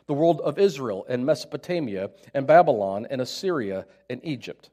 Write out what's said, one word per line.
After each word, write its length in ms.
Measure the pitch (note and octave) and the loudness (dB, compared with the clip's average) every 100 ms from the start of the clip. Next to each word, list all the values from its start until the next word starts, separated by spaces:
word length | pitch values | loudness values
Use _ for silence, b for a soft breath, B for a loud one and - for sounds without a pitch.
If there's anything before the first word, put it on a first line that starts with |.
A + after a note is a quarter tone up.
| B | B
the 80 | |
world 260 | C#3+ E3 D#3+ | 2 2 2
of 180 | - D3 | 0 2
Israel 440 | G3+ C#3+ B2 G2 - | 2 0 -6 -6 -4
and 160 | B2 C3+ | -2 0
Mesopotamia 880 | D3 - D3+ - F3 C3 F#2+ G2+ - B C#3 | -2 -4 -12 -6 -6 -4 -6 -8 -10 B -2
and 100 | C3+ | 6
Babylon 600 | E3 D#3+ A#2 G2 G2 A#2+ | 8 8 4 0 -4 -6
and 120 | C3 | -6
Assyria 680 | B2 - F#3+ D#3+ G2+ F#2+ - b b | -6 -6 -4 -2 -4 -6 -10 b b
and 140 | B2+ | -10
Egypt. 460 | E3+ C3+ - - _ | -8 -8 -10 -16 _